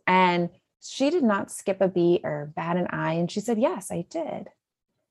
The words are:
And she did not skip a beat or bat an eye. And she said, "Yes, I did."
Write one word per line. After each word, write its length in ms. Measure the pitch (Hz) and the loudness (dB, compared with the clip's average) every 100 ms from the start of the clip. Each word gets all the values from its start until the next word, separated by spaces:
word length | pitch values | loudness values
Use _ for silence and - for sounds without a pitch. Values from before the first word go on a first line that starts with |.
| - | 2
And 420 | - 175 175 175 - _ _ | 4 4 2 -2 -6 _ _
she 280 | - - 269 | -12 -2 2
did 140 | 349 | 4
not 280 | 240 202 - | 2 2 -2
skip 300 | - - 190 | -6 -4 0
a 60 | 190 | 2
beat 340 | 180 170 175 | 4 4 4
or 300 | 156 147 151 160 | 0 -6 -8 -6
bat 220 | 165 180 | -2 -2
an 100 | - | -2
eye. 260 | 156 156 | -2 -2
And 160 | 165 175 | -2 -2
she 80 | 208 | -2
said, 160 | 208 220 | -2 0
"Yes, 320 | 285 294 - | 0 -2 -6
I 140 | 170 175 | -8 -6
did." 400 | 320 302 - - _ _ _ _ _ _ | -8 -8 -8 -12 _ _ _ _ _ _